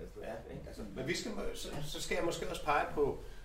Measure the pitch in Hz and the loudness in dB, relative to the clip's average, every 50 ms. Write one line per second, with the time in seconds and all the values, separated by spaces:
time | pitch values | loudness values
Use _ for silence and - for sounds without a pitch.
0 | 92 - - - - - - - - - - - - - - - 113 101 - 127 | -10 -10 -8 -8 -6 -6 -6 -6 -6 -8 -8 -8 -8 -8 -8 -8 -8 -6 -4 -2
1 | 131 147 175 - - 240 - 98 - - - - - - - 147 151 147 - 165 | 0 0 0 0 0 -2 -2 -2 0 0 -2 -2 -2 -4 -2 -2 -2 -2 -2 -2
2 | - - 196 175 165 170 165 - 185 180 170 - - 156 147 254 - - 156 151 | -2 0 2 2 4 2 2 2 0 -2 -2 0 4 4 6 6 4 4 4 4
3 | 147 196 175 - - - - - | 4 4 4 2 -4 -8 -8 -10